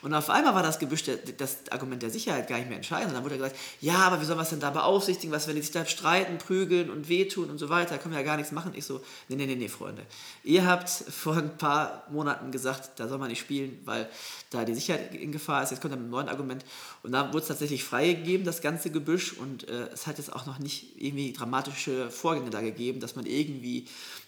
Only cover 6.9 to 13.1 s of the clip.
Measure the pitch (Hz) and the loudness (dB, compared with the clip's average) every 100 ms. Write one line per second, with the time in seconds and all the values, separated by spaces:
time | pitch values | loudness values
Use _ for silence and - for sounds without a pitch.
6.9 | 147 151 175 190 196 160 147 147 175 170 | -2 0 2 4 0 -4 -4 2 2 2
7.9 | 147 165 156 135 151 147 147 170 - 151 | -2 -2 -2 0 0 -2 -4 -6 -8 -6
8.9 | 131 131 - - 131 139 127 110 - 101 | -8 -8 -18 -6 -2 0 0 -4 -6 -8
9.9 | 107 101 - - - - 165 180 180 180 | -8 -14 -16 -16 -10 4 6 8 4 2
10.9 | - - - 160 160 147 - 156 147 143 | -4 -4 -4 0 2 0 0 2 4 2
11.9 | - - 147 147 135 131 131 123 135 - | -4 -6 -2 0 -2 -4 -4 -2 -4 -8
12.9 | - 117 | -8 -6